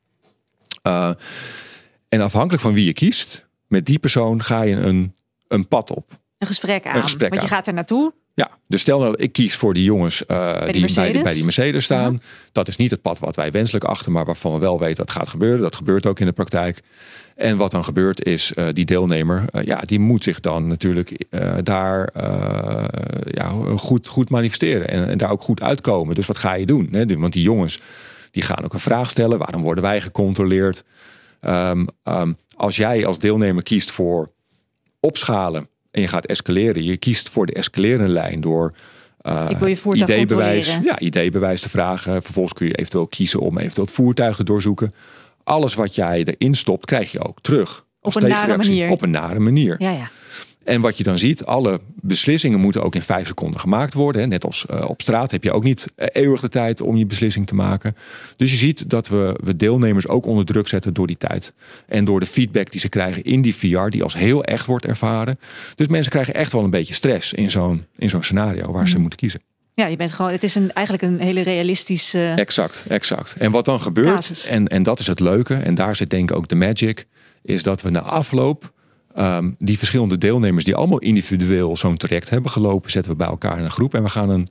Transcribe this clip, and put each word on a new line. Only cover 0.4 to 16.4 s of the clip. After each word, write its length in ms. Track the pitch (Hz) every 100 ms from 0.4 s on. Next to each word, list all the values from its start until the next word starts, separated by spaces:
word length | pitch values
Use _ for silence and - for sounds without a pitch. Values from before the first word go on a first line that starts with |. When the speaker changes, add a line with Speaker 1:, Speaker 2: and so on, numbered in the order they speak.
| _ _ _ -
Speaker 1:
Eh, 280 | - 90 87 87 - - - - - - _ _ _
en 120 | 110
afhankelijk 400 | 101 104 165 175
van 120 | 113
wie 120 | 104 92
je 80 |
kiest, 540 | - 180 - - - - _ _
met 180 | 98 143
die 140 | 156
persoon 440 | 135 131 113 113
ga 180 | 110 113
je 140 | 110 98
een, 380 | 95 92 92 - _ _ _
een 200 | 104 92
pad 240 | 123 -
op. 280 | - - - _ _
Speaker 2:
Een 100 | -
gesprek 380 | - - 277 -
Speaker 1:
Een 60 |
Speaker 2:
aan, 100 | -
Speaker 1:
gesprek 260 | - 147 190
Speaker 2:
want 120 | 196
je 60 | 190
Speaker 1:
aan. 60 | 196
Speaker 2:
gaat 120 | 208
er 60 |
naartoe. 400 | 175 170 240 311 - _
Speaker 1:
Ja, 160 | - 131 - _
dus 140 | 95
stel 180 | - 139
nou, 160 | 123 107
ik 140 | 127
kies 240 | - 110 -
voor 180 | 110
die 100 | 90
jongens, 420 | 95 104 85 - -
eh, 20 |
Speaker 2:
Bij 160 | 90
die 100 | 87
Speaker 1:
die 80 | 85
bij 80 | 80
die, 100 | 92
Speaker 2:
Mercedes? 400 | 90 - 90 -
Speaker 1:
bij 120 | -
die 100 | -
Mercedes 400 | 85 - 139 143
staan. 280 | 131 131 123
Speaker 2:
Ja. 80 | 123 - - -
Speaker 1:
Dat 160 | - 95
is 80 | -
niet 160 | 123
het 100 | 98
pad 180 | - 85
wat 160 | 78 80
wij 160 | 76
wenselijk 320 | 87 113 110 -
achten, 260 | 104 -
maar 140 | 85 78
waarvan 280 | 85 85
we 60 | 78
wel 200 | 92 87
weten 160 | 82 80 82
dat 60 |
gaat 180 | 85 82
gebeuren. 320 | 78 110 123
Dat 140 | 90 -
gebeurt 300 | 78 98 101
ook 140 | 95
in 60 | 95
de 60 |
praktijk. 500 | 87